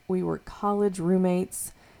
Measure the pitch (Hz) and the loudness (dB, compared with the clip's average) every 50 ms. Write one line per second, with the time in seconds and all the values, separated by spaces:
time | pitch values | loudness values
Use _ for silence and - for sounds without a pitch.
0 | - - 185 185 175 165 160 - - - - - 208 202 202 202 208 202 185 190 | -6 -4 -2 -2 0 -2 -4 -4 -8 -12 -10 -4 -2 0 2 2 2 0 0 0
1 | 165 175 190 185 185 180 180 180 185 - - - - - - - - - - - | 0 2 2 4 4 2 2 0 -2 -4 -6 -10 -10 -12 -14 -18 -20 -20 -20 -20